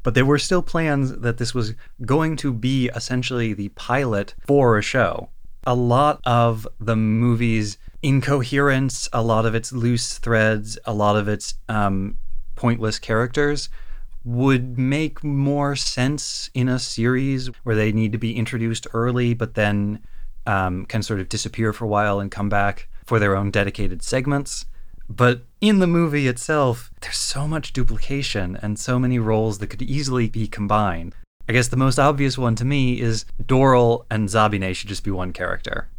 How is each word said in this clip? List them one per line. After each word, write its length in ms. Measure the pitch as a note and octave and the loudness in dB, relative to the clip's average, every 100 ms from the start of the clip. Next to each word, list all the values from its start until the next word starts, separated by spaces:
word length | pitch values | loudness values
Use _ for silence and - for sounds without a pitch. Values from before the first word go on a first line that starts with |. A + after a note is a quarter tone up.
but 140 | B2+ | 2
there 100 | A#2+ | 2
were 140 | C3 C#3+ | 4 2
still 240 | - F3+ | 2 0
plans 560 | - E3 D#3+ C#3+ C3 - | 2 0 0 0 0 -2
that 180 | A#2 A#2+ | -4 -2
this 160 | A#2 | -2
was 220 | B2+ A#2 A2 - - | -2 -4 -6 -14 -10
going 320 | A#2+ D3 D#3+ D3 | 0 2 2 0
to 140 | C#3+ | -2
be 380 | A#2 B2+ C3+ B2 | -2 0 0 0
essentially 580 | - - B2+ A#2+ B2 A2+ | -4 -4 -4 -2 -2 -2
the 160 | G2+ G2+ | -2 -6
pilot 640 | - - C3 C3 G2+ G2+ - - | -8 -2 0 0 -2 -4 -8 2
for 300 | C#3+ B2+ G#2+ | 4 6 4
a 40 | |
show. 480 | G2 C3 G2 E2 - - - - - | 2 0 0 -2 -10 -14 -14 -6 -2
A 80 | |
lot 440 | B2 A#2+ B2 D3 D3 | 0 4 4 4 2
of 420 | B2 A#2+ A#2 A2 A2 - | 2 4 4 0 -8 -6
the 160 | G#2 | -2
movie's 800 | A2 A2 A2 A#2+ A#2 A#2+ A2 G#2 - - - | 2 2 2 2 2 2 2 -2 -6 -16 -4
incoherence, 1040 | C#3+ C3+ C3+ C#3+ A#2+ C#3 C#3+ C3 C3+ - - | 2 2 2 0 2 2 4 2 0 -2 -2
a 80 | B2+ | 0
lot 240 | A2+ A2+ | 2 4
of 80 | A2+ | 2
its 180 | A2 - | 0 -2
loose 460 | B2+ A#2 A#2+ - - | -2 0 0 -2 -6
threads, 600 | A#2 A2+ A2 G#2+ G#2+ - | 0 2 4 2 -4 -8
a 80 | - | -4
lot 220 | G#2+ G#2 | 2 4
of 120 | G#2 G#2 | 4 2
its, 260 | G#2 - - - | -2 -4 -6 -2
um, 480 | A2 G2+ G2 G2 - - - - | 0 2 0 -2 -2 0 -2 -2
pointless 420 | - A#2+ A2+ A2 - | 0 0 2 -2 -4
characters 720 | - A2 B2 C3+ C#3+ C#3+ - - - - - - | -2 0 0 0 0 0 -4 -8 -6 -8 -8 -8
would 560 | A#2+ A#2+ C3+ C3 B2+ B2 | -4 2 4 2 0 -2
make 440 | C3 C#3+ D#3 - | 0 0 -2 -4
more 520 | D3+ C#3 C#3 C#3+ C#3+ | -2 0 0 0 0
sense 720 | C#3 - - C3 D3 - - - | -2 -4 0 0 -2 -6 -8 -6
in 120 | B2+ B2+ | -2 0
a 120 | B2 | 0
series 680 | - - A#2 B2+ C3+ C3+ B2 - | -4 -2 0 2 0 -2 -4 -6
where 120 | B2 | -2
they 160 | G#2+ G#2+ | 2 2
need 220 | G#2+ A2 | 2 0
to 40 | A2+ | 0
be 180 | A2+ | -2
introduced 520 | A#2 A2 B2 A2+ A2+ - | -2 -4 -2 -2 -4 -4
early, 400 | A2+ A#2+ B2 A#2+ | -2 0 2 0
but 180 | A#2 A2 | 0 -2
then, 460 | - G#2 G#2 G2+ A2 - - - - - | 0 0 2 -2 -4 -10 -8 -8 -6 -2
um, 380 | G2 F#2 F#2 | 0 0 -4
can 180 | - A2 | -4 -6
sort 160 | G2+ G#2 | -2 -4
of 100 | F#2+ | -4
disappear 420 | G#2+ G#2 - A2+ | -4 -6 -2 -2
for 140 | G#2+ | -2
a 20 | A2 | -2
while 320 | G#2 G#2 G2+ | 0 2 0
and 120 | G2 | -4
come 180 | G#2+ G2+ | -4 0
back 380 | G2+ G2+ - - - | 2 2 -2 -10 -12
for 140 | - A2+ | -2 2
their 160 | G#2 | 4
own 160 | G2 G2+ | 2 2
dedicated 500 | G2+ G2 - G2 F2+ | 0 0 0 -2 0
segments. 640 | - C3 C3 C#3+ C#3 - - - - - - | -2 -2 0 -2 -4 -10 -10 -12 -12 -12 -10
But 360 | G#2+ B2 B2 - - | 2 2 2 -6 0
in 160 | G#3 G3+ | 4 4
the 80 | |
movie 420 | F3+ E3+ E3 D3 C3+ | 4 4 2 2 0
itself, 640 | B2 - D#3 C3 A#2 - - | -2 -2 2 2 0 -8 -14
there's 160 | - - | -8 -6
so 300 | - C3+ D3+ | -4 -2 -2
much 260 | D#3 - | -2 -4
duplication 840 | - B2+ A2+ - C#3 C3+ G#2 F2+ G2 | 2 4 4 0 0 -2 -2 -2 -4
and 200 | G#2 G#2 | -4 -4
so 180 | - B2 | 0 2
many 220 | B2+ B2 | 2 2
roles 400 | A2 A2 A2 G2 | 2 2 2 -2
that 80 | G2+ | -6
could 160 | - | -4
easily 440 | C3 C3+ C3 B2+ A2+ | -2 -2 0 0 0
be 200 | A2+ G#2+ | 0 -4
combined. 680 | - G2+ G#2+ G2+ E2+ E2+ - - _ - | -4 2 2 2 -2 -6 -12 -18 _ 0
I 60 | |
guess 140 | A#2+ A#2+ | 2 2
the 100 | B2 | 2
most 220 | C3 - | 2 4
obvious 400 | C#3+ C#3 C#3 C3 | 4 4 0 0
one 160 | B2 | 0
to 100 | A#2 | 0
me 340 | B2 C#3+ B2+ B2 | 0 2 2 2
is 260 | A#2 A2+ - - | 0 -2 -4 -6
Doral 600 | - C3 C3+ B2+ A#2 A#2 - | 2 4 6 6 6 2 0
and 180 | A2 G#2 | -2 0
Zabine 480 | A2 G#2+ G2+ F#2+ | 4 4 2 -2
should 140 | F#2 - | -4 -8
just 140 | G2 | -6
be 80 | - | -4
one 200 | G2 F2+ | -2 -4
character. 580 | F2 F2+ F#2 - - - | -4 -4 -4 -4 -6 -6